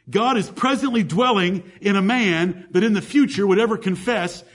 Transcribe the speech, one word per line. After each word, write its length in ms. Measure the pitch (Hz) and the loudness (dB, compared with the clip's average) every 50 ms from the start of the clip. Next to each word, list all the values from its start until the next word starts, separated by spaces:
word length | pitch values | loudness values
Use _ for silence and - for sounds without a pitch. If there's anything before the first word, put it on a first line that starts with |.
| - - | -12 -4
God 280 | 123 196 233 254 254 | -2 0 0 2 0
is 120 | 220 185 - | 0 -2 -4
presently 540 | - - - 262 269 233 254 277 233 233 196 | -4 -2 -2 0 0 0 -2 -2 0 0 -2
dwelling 680 | 135 156 196 254 254 233 196 180 180 196 175 - - - - | 0 0 0 2 2 2 2 0 0 -2 -4 -8 -12 -14 -4
in 160 | - 202 196 | -2 0 0
a 40 | 196 | 2
man 680 | 190 202 247 254 226 190 170 160 175 185 175 - - - | 2 2 0 0 0 0 0 0 0 -2 -4 -8 -8 -2
that 120 | - 180 214 | 0 2 2
in 80 | 226 208 | 2 0
the 80 | 190 | 0
future 440 | - - - 294 277 208 - 196 202 | -2 0 2 2 2 2 0 0 2
would 140 | 196 185 202 | 2 2 2
ever 180 | 233 220 220 | 2 0 0
confess 680 | - - 190 180 - - 240 240 196 175 175 - - - - | -2 -2 -4 -4 -2 -2 -2 -2 -2 -2 -4 -8 -10 -20 -20